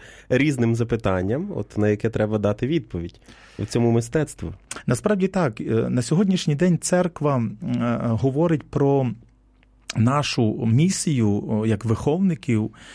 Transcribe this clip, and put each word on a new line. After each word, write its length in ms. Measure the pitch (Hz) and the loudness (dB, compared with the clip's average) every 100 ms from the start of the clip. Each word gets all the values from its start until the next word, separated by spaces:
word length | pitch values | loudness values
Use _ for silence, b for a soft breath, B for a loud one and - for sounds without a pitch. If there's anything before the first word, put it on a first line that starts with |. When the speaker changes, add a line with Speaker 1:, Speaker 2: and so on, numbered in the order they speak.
| B B B | B B B
Speaker 1:
різним 460 | 127 151 127 117 | 2 2 2 0
запитанням, 800 | 117 117 117 101 92 92 131 202 | 2 0 -2 0 0 0 -2 -4
от 240 | 170 104 - | -8 -6 0
на 100 | 104 | 0
яке 220 | 104 113 | 2 -2
треба 280 | 110 107 107 | 0 0 0
дати 280 | 104 104 127 | 0 0 -2
відповідь. 540 | 165 113 87 85 - B B B B | -2 -4 -8 -10 -12 B B B B
В 80 | 104 | -4
цьому 240 | 123 117 | 0 2
мистецтво. 640 | 117 113 160 147 - 82 92 _ B - | 2 0 -2 -2 -6 -12 -12 _ B -2
Speaker 2:
Насправді 420 | 123 208 202 185 | 0 0 0 0
так. 320 | 190 151 - | 2 0 -2
Е, 40 | - 113 123 | -2 0 0
на 120 | 123 | -2
сьогоднішній 520 | 117 160 202 185 - | 0 2 2 2 0
день 240 | 143 180 165 | 2 2 2
церква, 580 | - 180 180 - 147 131 | 2 0 0 -2 0 0
м, 220 | 110 101 | -2 -4
е, 380 | - 120 120 117 | -6 -2 -2 -2
говорить 600 | 120 113 135 135 170 151 | 0 0 0 0 0 0
про 480 | - 143 139 139 127 107 - _ _ _ _ _ - - | -2 0 2 2 0 -4 -14 _ _ _ _ _ -8 0
нашу 720 | 113 143 139 - 110 - 113 | 2 2 0 0 0 0 2
місію, 800 | 113 180 190 - 135 107 101 - | 4 2 0 -2 0 2 0 -2
о, 180 | 107 110 | -2 0
як 180 | 107 | 0
виховників, 880 | 110 107 143 165 196 160 - 110 107 B B | 0 0 0 2 0 0 0 0 -2 B B